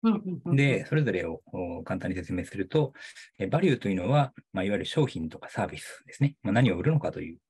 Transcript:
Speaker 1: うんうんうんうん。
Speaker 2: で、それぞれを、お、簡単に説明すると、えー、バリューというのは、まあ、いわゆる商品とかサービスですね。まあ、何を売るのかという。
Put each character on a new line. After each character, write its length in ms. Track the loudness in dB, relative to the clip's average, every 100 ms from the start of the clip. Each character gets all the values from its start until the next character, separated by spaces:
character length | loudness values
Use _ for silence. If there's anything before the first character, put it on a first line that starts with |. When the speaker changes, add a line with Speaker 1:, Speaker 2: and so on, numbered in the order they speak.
Speaker 1:
う 80 | 2
ん 20 |
う 40 | 0
ん 40 | -2
う 40 |
ん 120 | -8 0
う 20 |
ん。 20 | 4
Speaker 2:
で、 300 | 4 2 0
そ 80 |
れ 80 | 0
ぞ 100 | 2
れ 140 | 0 -2
を、 160 | -8 _
お、 300 | -8 -6 -8
簡 180 | -6 -6
単 120 | -4
に 40 | -6
説 160 | -2
明 140 | -2 -2
す 100 | -4
る 120 | 0
と、 260 | 2 2 -2 -20 -20 -20 _
え 60 | 0
ー、 40 |
バ 100 | 2
リ 80 | 4
ュ 40 | 4
ー 20 |
と 100 | 2
い 40 |
う 20 | 0
の 160 | 2
は、 200 | 2 2 -4 _
ま 80 | -4
あ、 20 |
い 60 | -2
わ 40 |
ゆ 60 | -2
る 40 | -2
商 220 | 0 0
品 200 | 0 -8
と 120 | -8
か 100 | -10
サ 140 | -4
ー 40 | -4
ビ 120 | -6
ス 240 | -16 -18 _
で 80 |
す 80 | 0
ね。 140 | 0 0
ま 80 | 0
あ、 20 |
何 180 | 4 4
を 60 | 4
売 60 |
る 80 | 2
の 80 | 2
か 120 | 0
と 80 | -6
い 140 | -10
う。 60 | -12 _